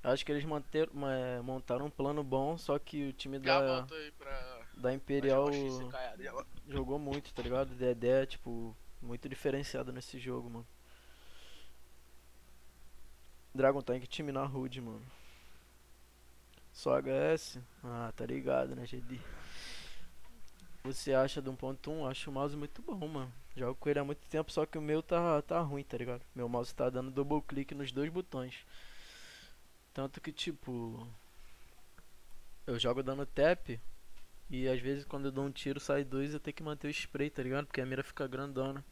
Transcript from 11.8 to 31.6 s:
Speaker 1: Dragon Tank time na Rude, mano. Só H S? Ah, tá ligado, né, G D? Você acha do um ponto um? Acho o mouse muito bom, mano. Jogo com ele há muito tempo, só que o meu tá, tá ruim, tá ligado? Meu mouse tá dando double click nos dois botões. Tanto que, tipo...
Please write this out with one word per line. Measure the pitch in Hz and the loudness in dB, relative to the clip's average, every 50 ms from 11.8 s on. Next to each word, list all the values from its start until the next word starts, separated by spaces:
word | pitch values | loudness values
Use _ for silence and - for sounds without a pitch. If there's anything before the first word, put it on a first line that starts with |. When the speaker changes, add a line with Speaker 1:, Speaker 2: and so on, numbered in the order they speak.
| - - - - - - - - - - - - - - - - - - - - - - - - - - - - - - - - - - - | -16 -16 -16 -18 -18 -18 -18 -18 -18 -18 -20 -20 -20 -18 -18 -16 -18 -18 -18 -16 -16 -14 -12 -12 -12 -12 -12 -14 -16 -18 -18 -18 -18 -8 2
Speaker 1:
Dragon | 135 131 135 139 139 | 6 6 8 6 6
Tank | 127 - 127 127 123 | 2 0 0 0 -2
time | - - - 156 143 135 | -6 -4 -4 -2 -2 0
na | 135 139 | 0 0
Rude, | 139 135 135 127 131 127 131 | 0 0 -2 -2 -2 -4 -6
mano. | 120 113 110 110 123 127 - - - - - - - - - - - - - - - - - - - - - - - - - - - - - - - - - | -6 -6 -8 -10 -10 -14 -16 -16 -16 -16 -16 -18 -18 -16 -18 -18 -18 -20 -20 -20 -20 -20 -20 -20 -20 -20 -20 -20 -20 -20 -20 -20 -20 -20 -20 -20 -20 -18 -16
Só | - - 143 131 | 0 4 6 6
H | 135 135 135 | 6 6 4
S? | 135 135 147 156 160 156 - - - 123 123 - - - - | 2 4 6 4 4 2 0 -6 -10 -12 -12 -12 -16 -12 -8
Ah, | 120 120 117 117 113 113 | -6 -4 -4 -4 -4 -4
tá | - 120 | -4 -4
ligado, | 117 131 135 131 131 135 131 131 131 131 | -2 -2 -2 2 4 4 4 4 2 -2
né, | 127 123 | -6 -6
G | - 127 127 | -6 -4 -4
D? | - 123 131 120 - - - - - - - - - - - - - - - - - - - - - - - - - - - - - - - - - | -4 -4 -6 -6 -8 -8 -10 -8 -8 -8 -8 -6 -6 -6 -8 -8 -6 -4 -4 -4 -4 -4 -6 -8 -10 -10 -8 -8 -8 -8 -8 -12 -12 -12 -10 -6 -4
Você | 131 131 - - 143 135 | -4 -4 -2 2 6 6
acha | 131 131 135 - 156 | 8 6 6 2 -2
do | 135 131 | -2 -2
um | 131 | -4
ponto | 123 - 131 135 127 - 147 | -2 -2 -4 -4 -4 -4 -4
um? | 156 160 147 | -2 0 0
Acho | 131 135 - - 156 | -2 -2 -2 -4 -2
o | 139 | 0
mouse | 135 139 143 143 | 0 0 0 0
muito | 151 147 147 - - 233 | -2 -4 -4 -6 -6 -4
bom, | - 254 190 160 | -4 -4 -2 -2
mano. | 156 156 143 131 123 123 - - - - | -2 -2 -4 -4 -4 -8 -12 -10 -8 -4
Jogo | - 123 120 131 - | 0 0 0 0 0
com | - 147 | 2 4
ele | 143 | 4
há | 143 143 | 4 4
muito | 139 147 - - | 0 -2 -4 -4
tempo, | - - 156 160 - | 0 0 0 0 2
só | - 156 151 | 2 2 2
que | - - | 2 0
o | 160 | -2
meu | 151 151 151 156 | 2 4 2 2
tá, | 160 - 180 170 175 170 160 147 | 4 4 4 4 6 6 6 4
tá | 147 - 165 170 | 4 4 2 2
ruim, | 170 143 143 143 139 | 4 2 0 -4 -4
tá | - - | -4 -4
ligado? | 117 120 123 123 123 - - - | -2 -2 -2 -2 -4 -6 -8 -4
Meu | 127 123 | -2 0
mouse | 117 120 120 120 - - | 2 2 2 2 0 0
tá | - 131 127 | 2 2 2
dando | 127 127 127 131 | 4 2 -2 0
double | 131 135 139 143 151 151 | 0 0 4 4 4 2
click | - - 143 139 139 - 143 | 2 2 0 -2 -2 -2 -2
nos | 139 139 135 | -4 -4 -2
dois | 131 135 143 160 | 0 0 0 2
botões. | 165 180 180 - - 131 127 127 127 - - - - - - - - - - - - - - - - - - - - - - - - - - - - | 0 -2 -4 -2 -4 -4 -4 -4 -6 -12 -14 -12 -12 -12 -10 -10 -10 -12 -12 -12 -14 -16 -16 -16 -16 -18 -16 -18 -18 -18 -18 -20 -20 -20 -20 -10 -4
Tanto | 139 135 139 139 - | -4 -4 -4 -4 -6
que, | - 156 147 | -8 -8 -4
tipo... | - - 175 156 - - - 127 120 117 113 113 113 113 120 113 - - - - - - - - - | -2 -2 -2 -2 -4 -4 -4 -2 -2 -2 -4 -4 -6 -8 -10 -12 -14 -16 -18 -16 -14 -14 -14 -12 -14